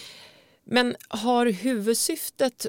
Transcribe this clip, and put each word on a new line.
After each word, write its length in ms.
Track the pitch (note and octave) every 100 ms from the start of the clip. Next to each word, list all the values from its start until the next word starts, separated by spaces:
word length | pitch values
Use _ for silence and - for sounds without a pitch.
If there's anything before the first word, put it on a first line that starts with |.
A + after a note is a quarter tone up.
| - - - - _ _
Men 320 | - B3 B3 - -
har 380 | G#3+ A#3 A#3+ A#3+
huvudsyftet 1200 | F3+ B3+ A3+ G#3+ A3+ - D#4+ - - C4 -